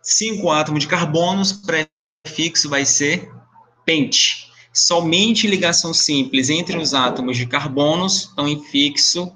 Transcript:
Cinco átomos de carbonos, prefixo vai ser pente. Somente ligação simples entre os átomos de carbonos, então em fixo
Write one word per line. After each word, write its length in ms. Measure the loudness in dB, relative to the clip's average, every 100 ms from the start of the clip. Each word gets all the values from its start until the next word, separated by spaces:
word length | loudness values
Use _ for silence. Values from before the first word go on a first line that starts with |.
Cinco 480 | 2 0 0 -2 2
átomos 300 | 2 2 0
de 80 | 0
carbonos, 640 | 0 0 2 2 2 -2
prefixo 1120 | -2 -2 -2 -2 _ _ _ -12 -4 -2 -2 0
vai 160 | 0
ser 480 | 0 2 0 -2 -6 -20 _ -20 _ _ 0
pente. 680 | 0 2 2 0 -2 -12 -20 -6
Somente 760 | 0 2 2 2 2 2 2 2
ligação 460 | 2 2 0 0
simples 560 | -2 0 0 0 0 0
entre 280 | -2 -2 -4
os 160 | -2
átomos 440 | 0 0 -2 -4 -4
de 80 | -4
carbonos, 880 | -4 -4 0 2 2 0 -4 -4
então 160 | -4 -4
em 120 | -4 -2
fixo 680 | 0 0 2 0 0 -6